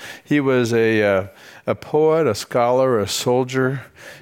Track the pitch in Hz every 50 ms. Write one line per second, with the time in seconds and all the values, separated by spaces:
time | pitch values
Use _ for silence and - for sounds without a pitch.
0 | - - - - - - 147 147 135 135 131 123 120 113 120 113 113 113 113 107
1 | 104 101 98 95 95 95 - - - - - - - - 110 - - - - 151
2 | 156 156 156 165 160 120 104 - - - - 123 120 123 127 131 131 131 123 107
3 | 101 95 - - - 123 123 127 131 127 127 131 131 131 139 131 - - _ -
4 | - - - -